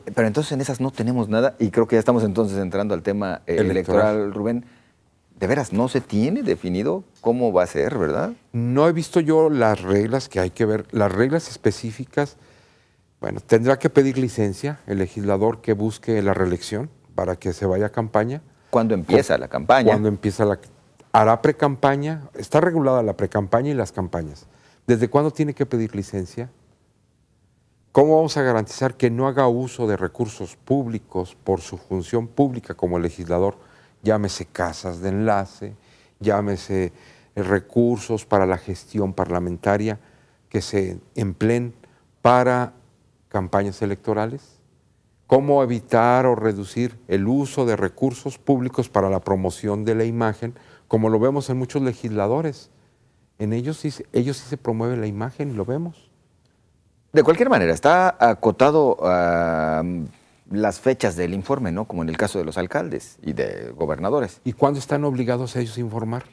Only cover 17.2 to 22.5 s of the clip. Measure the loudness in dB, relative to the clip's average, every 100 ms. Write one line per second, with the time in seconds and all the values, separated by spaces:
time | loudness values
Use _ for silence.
17.2 | -4 -2 -4 -4 -2 0 -2 -2 -2 0
18.2 | 0 -4 -12 _ _ 0 0 0 2 2
19.2 | 4 0 -2 -4 4 4 6 4 2 0
20.2 | -2 0 0 0 -6 _ _ _ _ 4
21.2 | 4 4 2 2 0 2 2 2 -2 -6
22.2 | -10 -14 0